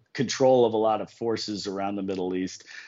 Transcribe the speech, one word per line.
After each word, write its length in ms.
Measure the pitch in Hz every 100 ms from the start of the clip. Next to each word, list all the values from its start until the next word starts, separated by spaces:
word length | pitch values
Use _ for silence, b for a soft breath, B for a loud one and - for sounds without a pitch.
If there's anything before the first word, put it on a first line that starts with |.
| _
control 520 | - 120 - 131 131 117
of 80 |
a 40 | 107
lot 240 | 110 107
of 80 | 95
forces 580 | - 117 110 - 104 92
around 280 | 95 98 101
the 60 |
Middle 340 | 95 95 90 92
East 280 | 92 - - B